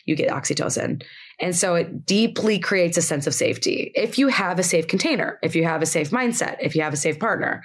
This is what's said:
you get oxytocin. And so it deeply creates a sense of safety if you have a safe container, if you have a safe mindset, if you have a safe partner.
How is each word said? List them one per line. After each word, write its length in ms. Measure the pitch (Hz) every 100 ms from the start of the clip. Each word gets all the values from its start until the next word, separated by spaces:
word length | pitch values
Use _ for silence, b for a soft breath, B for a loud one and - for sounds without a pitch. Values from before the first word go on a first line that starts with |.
| -
you 100 | 151
get 140 | -
oxytocin. 720 | - - - - - - - B B B -
And 180 | 175 175
so 180 | 190
it 320 | 170 165 - -
deeply 520 | 196 226 226 220 202
creates 400 | - 196 170 175
a 40 |
sense 240 | 165 147 143
of 80 |
safety 580 | - - - - - -
if 240 | - 233 -
you 100 | 269
have 300 | 233 185 180
a 40 |
safe 240 | 175 175 160
container, 500 | 196 330 254 - -
if 120 | 160
you 100 | 165
have 160 | 165 160
a 60 | 160
safe 240 | 165 147
mindset, 460 | 240 247 240 - -
if 140 | 156
you 80 | 156
have 100 | 151
a 60 | 151
safe 200 | 160 151
partner. 440 | 220 185 - -